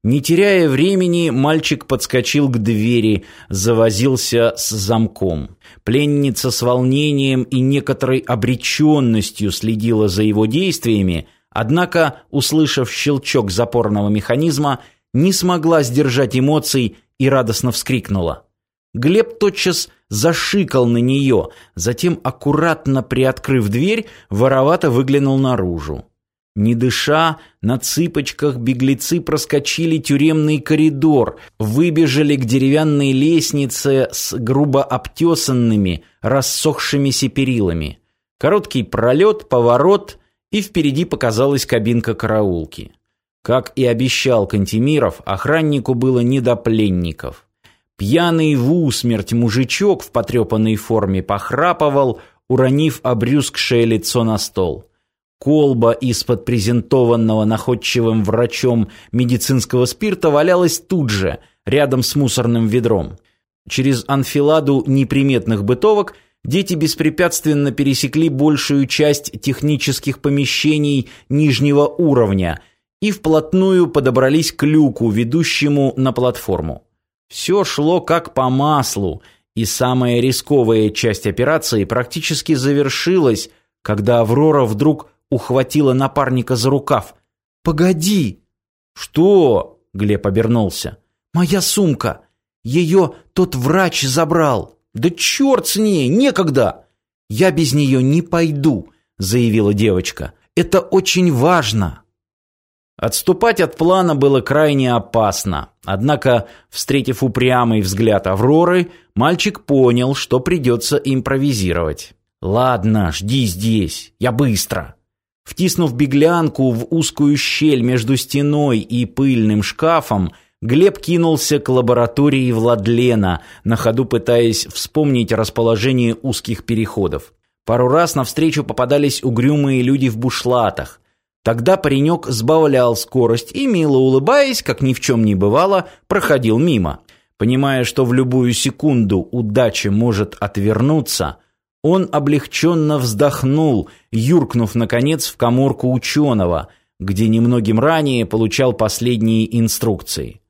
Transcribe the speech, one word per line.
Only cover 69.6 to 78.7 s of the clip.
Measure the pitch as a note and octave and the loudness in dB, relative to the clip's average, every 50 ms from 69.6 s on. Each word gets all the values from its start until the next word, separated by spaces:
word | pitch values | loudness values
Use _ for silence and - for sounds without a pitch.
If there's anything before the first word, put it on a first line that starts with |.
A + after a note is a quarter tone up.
| C#3 D3+ D3+ C3 - C#3+ C3 - - C#3+ B2+ - | -2 -2 -2 -2 -2 -4 -4 -4 -4 -6 -6 -4
помещений | - D3 C#3 C#3+ C#3 B2+ - - - D#3 D#3 D3+ D3 D3 C#3+ C3+ A#2+ - - - _ _ | -2 -2 0 0 0 -2 -2 -2 0 0 0 2 0 0 0 -2 -2 -4 -12 -20 _ _
нижнего | C3 C#3+ D#3 D3 C3 G#2+ C#3 C#3+ C#3+ C#3+ D3 | 0 2 2 2 2 2 2 2 4 4 2
уровня | C#3+ - - F3 D#3 C#3 B2 A#2 G2+ G2 G2 F#2 E2+ D#2 D#2 _ _ _ _ _ _ _ _ | 2 0 0 0 2 4 2 2 2 2 0 0 -2 -4 -6 _ _ _ _ _ _ _ _
и | - G#3+ | -4 -4
вплотную | G3 - - D#3+ D#3+ D#3 D#3 - - F#3 F#3+ F#3+ F#3+ F3+ F3 | -4 -2 0 0 2 2 0 0 0 0 2 4 4 4 2
подобрались | D3+ - D3+ C3+ C3 A#2+ C3 C3 C3 C#3+ E3 D#3 - | 2 0 0 0 2 2 2 2 2 2 2 0 -2
к | - - - | -4 -2 0
люку, | D3+ D#3 D#3 D3+ C3+ G#2+ - A#2 A2+ | 2 4 4 4 2 0 0 -2 0
ведущему | G2+ A2 A#2+ A#2 B2+ E3 E3 - - - C#3+ D3 C#3+ C#3+ C#3 C3+ - | 0 0 -2 0 0 -2 -2 -2 -2 -2 0 0 0 2 0 0 0
на | - C3 C3+ | 0 -2 -2
платформу. | B2 A#2+ B2 B2 B2 - - - F#2+ D#2+ D#2 D#2+ C#2 - _ _ _ _ _ _ _ _ _ _ | 0 0 -2 -2 -2 -4 -6 -6 -4 -4 -4 -6 -8 -12 _ _ _ _ _ _ _ _ _ _
Всё | - - - - F3+ G#3 | -14 -10 -4 -2 0 0
шло | G3 - - - D3 D#3 F3 F3+ | 0 -2 -2 -2 0 0 0 0
как | E3+ - F3 E3+ E3 - _ | 0 0 -2 -2 -2 -4 _
по | - C3 B2+ | -2 0 0
маслу, | C3 C3 C#3 D3+ | 0 0 0 2